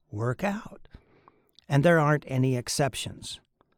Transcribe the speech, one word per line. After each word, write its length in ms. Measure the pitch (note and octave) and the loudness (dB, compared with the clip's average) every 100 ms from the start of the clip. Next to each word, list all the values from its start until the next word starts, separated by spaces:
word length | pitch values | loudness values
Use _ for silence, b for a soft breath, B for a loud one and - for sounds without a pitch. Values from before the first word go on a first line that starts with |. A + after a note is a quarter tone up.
| - | -12
work 320 | G#2 A#2 B2+ | -6 -4 -2
out. 460 | G3+ G#3 - - - b b b b b b b b | -4 -6 -10 -20 -20 b b b b b b b b
And 160 | C#3+ | 2
there 160 | D#3 E3 | 6 4
aren't 240 | D3 D3+ - | 4 2 0
any 300 | C3 C3 B2+ | 0 0 0
exceptions. 800 | - - C#3 - - - - - _ _ _ | -2 -2 -2 -2 -10 -12 -18 -18 _ _ _